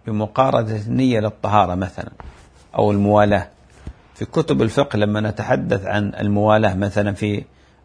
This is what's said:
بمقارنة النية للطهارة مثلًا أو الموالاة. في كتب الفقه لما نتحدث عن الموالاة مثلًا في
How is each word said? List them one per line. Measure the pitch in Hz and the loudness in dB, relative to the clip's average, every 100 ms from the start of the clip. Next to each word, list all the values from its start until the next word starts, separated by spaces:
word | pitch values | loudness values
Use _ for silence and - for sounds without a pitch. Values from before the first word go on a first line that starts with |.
| - | -8
بمقارنة | 107 107 - 131 127 110 110 107 | -4 -4 0 2 2 0 -4 -4
النية | 123 131 113 | 0 2 2
للطهارة | 107 - 104 104 90 | -2 -4 0 2 2
مثلًا | 90 90 - - - - - - _ - | 0 -4 -8 -14 -14 -20 -20 -20 _ -8
أو | - 107 | 0 2
الموالاة. | 101 101 104 104 101 - _ _ - - - _ | 2 4 4 4 2 -2 _ _ -20 -18 -18 _
في | - | -12
كتب | 107 165 160 139 | -6 -4 0 0
الفقه | 113 139 139 107 | 0 0 0 0
لما | 104 104 | 0 0
نتحدث | 104 101 - 127 - 113 92 | -2 -4 -2 -2 -2 -4 -2
عن | 104 101 - | -2 -2 -2
الموالاة | 104 104 107 107 107 | -2 2 4 4 2
مثلًا | 92 101 104 104 | 0 -2 -2 -2
في | 95 104 101 - _ _ _ | -2 -4 -4 -8 _ _ _